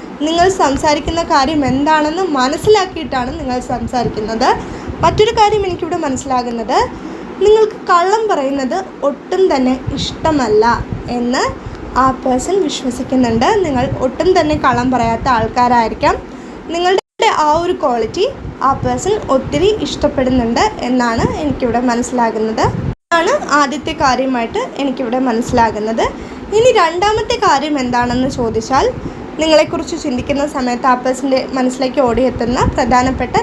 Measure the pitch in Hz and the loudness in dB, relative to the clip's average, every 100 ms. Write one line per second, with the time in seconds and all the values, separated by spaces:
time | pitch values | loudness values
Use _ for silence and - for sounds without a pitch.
0 | - - 302 339 370 370 302 269 311 302 | -12 -6 -2 2 2 4 0 2 2 0
1 | 330 330 339 302 269 311 254 262 294 311 | 0 -2 0 2 2 0 0 0 2 2
2 | 302 339 381 277 254 320 427 415 370 330 | 2 0 -2 0 0 0 4 4 2 -4
3 | 269 262 247 320 269 247 240 240 233 247 | -6 -4 -4 -6 -4 -4 -4 -6 -4 -2
4 | 226 214 214 226 277 453 - - - - | -2 -4 -4 0 0 0 -4 -10 -10 0
5 | 330 349 427 453 415 427 392 339 330 349 | 2 4 4 4 4 2 -2 -4 -4 -4
6 | 302 254 277 254 240 233 214 330 508 - | -2 -4 -2 -2 -2 -4 0 0 0 -4
7 | - - - - 415 440 415 - - 349 | -12 -12 -10 2 6 6 4 0 2 2
8 | 370 440 440 330 269 277 262 349 381 - | 4 2 2 0 0 -2 -2 -4 -6 -4
9 | 277 - - 370 370 285 254 254 - 269 | -4 -4 -4 2 2 4 2 0 -2 -4
10 | - - 320 294 233 214 233 220 - - | -4 -2 0 2 2 4 4 2 -2 -6
11 | - 240 240 262 508 - - - - - | -4 -4 0 0 0 -4 -12 -12 -6 0
12 | 262 254 262 254 285 392 302 - 262 233 | 2 0 0 -2 0 0 0 -2 -6 -4
13 | 254 262 240 226 302 427 339 254 240 - | -2 2 2 2 2 2 2 0 0 -2
14 | 247 - 330 359 302 302 277 240 254 254 | -2 -2 0 0 2 2 0 0 0 0
15 | 226 226 269 233 220 247 247 240 220 220 | 0 0 0 0 0 2 2 4 2 0
16 | 302 466 - - - - - 339 359 381 | 0 0 -4 -14 -14 -14 -8 -2 2 2
17 | - - 440 - 302 311 349 370 294 240 | 0 0 0 2 2 2 2 0 0 0
18 | 220 339 480 - - - 262 269 247 247 | -2 -2 -2 -4 -10 -2 0 0 0 -2
19 | 359 427 - 262 262 294 392 415 294 - | 0 0 2 0 0 0 2 2 -2 -2
20 | - - 254 254 233 254 427 427 240 254 | -2 0 0 2 2 2 0 -2 -2 0
21 | 240 226 - 427 294 - 247 233 247 233 | 0 0 -2 -2 -4 -2 -2 0 0 0
22 | 254 247 226 214 220 220 370 - - - | -2 0 0 0 -2 -2 -2 -2 -6 -6
23 | - 339 359 587 - 285 285 285 - 311 | -2 0 0 -2 0 2 2 -2 -6 -2
24 | 285 247 262 247 226 403 508 - 277 247 | 0 0 0 -2 -2 -4 -6 -4 -4 -4
25 | 240 254 262 226 247 240 226 208 214 226 | -2 -2 0 -2 0 2 2 0 -4 -2
26 | 466 - - - - 415 508 440 330 349 | -2 -4 -14 -14 -2 4 4 6 2 2
27 | 403 440 440 466 381 277 294 294 247 240 | 0 0 -2 0 2 2 2 -2 0 0
28 | 247 247 262 - 233 220 - 269 440 - | 0 0 -2 -2 -2 -2 0 2 2 -2
29 | - - - - 320 311 311 339 - 330 | -8 -10 -10 -2 4 4 4 -2 -6 -6
30 | 302 247 - 277 294 285 247 240 269 247 | -4 -4 -2 -2 -2 -2 -4 0 2 2
31 | 254 254 277 262 262 262 254 - 262 294 | 0 -2 0 0 -2 -2 -2 0 -2 2
32 | 254 226 254 247 233 262 339 - 247 247 | 2 2 0 0 -2 0 0 0 2 4
33 | 262 247 254 381 | 2 0 -2 0